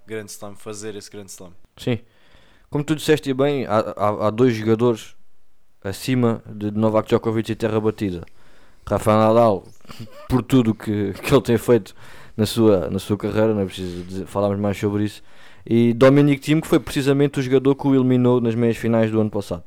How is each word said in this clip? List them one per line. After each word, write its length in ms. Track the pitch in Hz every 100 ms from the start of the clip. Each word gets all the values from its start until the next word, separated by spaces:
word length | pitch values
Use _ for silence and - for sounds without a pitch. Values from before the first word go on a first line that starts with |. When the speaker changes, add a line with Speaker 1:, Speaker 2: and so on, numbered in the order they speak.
| -
Speaker 1:
Grand 200 | 110 101
Slam, 280 | - 104 98
fazer 400 | 113 104 110 101
esse 160 | -
Grand 140 | 104 98
Slam. 260 | - 92 - - -
Speaker 2:
Sim. 240 | - 117 - _ - - - _ _
Como 120 | 147
tu 140 | 147 156
disseste 380 | - 151 139
bem, 320 | 131 139 143 107
há, 120 | 107 98 -
há, 300 | 104 104 107
há 20 |
dois 260 | 107 127 110
jogadores 640 | 110 110 123 110 - - - - - - - - 98
acima 520 | 98 - 127 120 113 -
de 260 | 107 104
Novak 360 | 104 110 107 101
Djokovic 440 | 113 117 110 110
e 40 | 107
terra 240 | 117 110
batida. 440 | 107 107 104 85 - - - - - - -
Rafael 320 | 104 - 107
Nadal, 440 | 110 113 113 95 - - - -
<laughs> 320 | 113 - -
por 120 | 127
tudo 300 | 107 131 113
que, 400 | 104 - 104 98
que 200 | 92 -
ele 80 | 139
tem 160 | - 113
feito 380 | - 117 95 - - - - -
na 100 | 107
sua, 440 | - 110 95 73
na 100 | 95
sua 180 | - 101
carreira, 360 | 107 104 110
não 80 | 107
é 40 | 95
preciso 380 | 90 92 87
dizer, 220 | 90 92 85
falarmos 340 | 101 101 98
mais 180 | 101 95
sobre 260 | 104 104
isso. 200 | 104 - - - - - -
E 280 | 117 117
Dominic 480 | 117 131 143 147 135
Thiem, 200 | - 151
que 60 | 156
foi 120 | 160
precisamente 600 | 120 147 135 139 143 143
o 20 |
jogador 320 | 127 135 131 139
que 120 | 143
o 80 | 135
eliminou 440 | 127 127 123 123
nas 140 | 117
meias 240 | 113 117 110
finais 320 | 113 113 110
do 100 | 110
ano 120 | 107
passado. 320 | 104 - 87